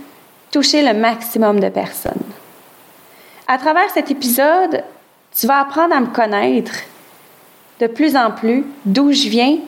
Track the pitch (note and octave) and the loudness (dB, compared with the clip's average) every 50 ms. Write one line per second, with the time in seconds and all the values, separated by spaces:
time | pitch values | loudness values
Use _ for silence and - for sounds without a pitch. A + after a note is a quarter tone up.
0 | - - - - - _ _ _ _ _ - D4 C4 - D4+ D4+ D4 C4 G#3+ G#3+ | -12 -18 -20 -20 -20 _ _ _ _ _ -2 0 0 2 2 2 2 2 2 2
1 | A3+ A3+ A3+ A3+ - - - A3+ A3+ G#3 G#3 G3+ F#3 F#3+ F#3+ - F#3+ - - - | 0 0 -2 -2 -6 -6 -2 0 2 2 2 2 0 0 -2 -4 -6 -6 -8 -10
2 | - - - - - - - - - - - - - - - - - - - - | -8 -8 -6 -8 -8 -10 -14 -20 -20 -20 -20 -20 -20 -20 -20 -20 -20 -20 -20 -20
3 | - - - - - - - - - - B3+ C4 C4+ D#4 D#4 F4 G4 G4 - D#4+ | -20 -20 -20 -20 -20 -20 -20 -10 -6 -4 -4 0 0 2 2 2 2 0 0 -2
4 | D4 - C#4 C#4 C#4 B3 A#3+ B3+ C4+ D4+ E4 F#4 F#4+ E4+ D4 - - - - - | -2 -2 -4 -4 -2 -2 0 2 2 4 4 2 2 0 -2 -4 -6 -8 -16 -20
5 | _ _ _ _ _ _ - - - A3+ C#4 C#4 C#4 C#4 - - A3+ - - C4+ | _ _ _ _ _ _ -8 -4 0 0 2 2 0 0 0 0 0 2 2 2
6 | A#3+ A#3 - B3 A3+ G#3+ G#3 G3+ A3+ B3+ C4 A#3 - - - - - - - - | 0 0 0 -2 -2 0 0 0 0 0 0 0 -2 -4 -8 -12 -14 -16 -20 -20
7 | - - - - - - - - - - _ _ _ _ _ - A#3 A3+ A#3 C#4 | -20 -20 -20 -20 -20 -20 -20 -20 -20 -20 _ _ _ _ _ -4 -4 -2 0 0
8 | D4+ D#4 C4 C4+ A#3 A3 G3+ - A3+ A3+ A#3+ C4+ C#4+ - - - - G3+ F#3+ C4 | 0 2 2 2 2 0 -2 -2 0 0 0 0 -2 -4 -8 -6 -2 0 2 2
9 | C#4+ C#4+ C#4 C#4 - G#3+ G3+ A#3+ A#3+ C4+ D#4 D#4+ - | 4 4 2 2 0 0 0 2 2 2 2 0 -2